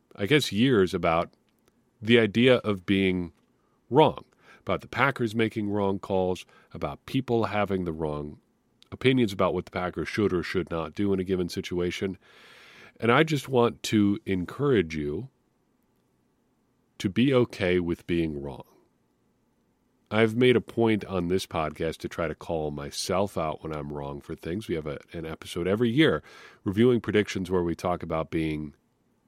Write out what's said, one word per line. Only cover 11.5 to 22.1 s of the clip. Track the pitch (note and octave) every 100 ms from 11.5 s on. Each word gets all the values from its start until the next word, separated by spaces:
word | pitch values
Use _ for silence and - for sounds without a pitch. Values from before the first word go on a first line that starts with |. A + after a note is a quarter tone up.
| - - F2+ F2+ - G2 F2+ _ - - - - - - -
And | A2+
I | B2+
just | D#3+ D3 -
want | B2+ A#2 -
to | - A2 G2+ G2+ -
encourage | F#2 F2 - C#3+ A#2 D#2+ D#2+
you | D2 D#2 C3+ _ _ _ _ _ _ _ _ _ _ _ _ _ _ _ _ -
to | G#2+
be | F#2 C3+
okay | B2+ A#2+ - F#2 F2+
with | E2+ E2+ -
being | E2+ D#2+ D2
wrong. | C#2 B1+ - _ _ _ _ _ _ _ _ _ _ _ _ _ _
I've | G#2+ A2+
made | A2+ B2+ A#2
a |
point | - - A#2 G#2+
on | - F#2+ E2+
this | F#2 -
podcast | E2+ D#2 D2+ D#2+ D#2
to |
try | -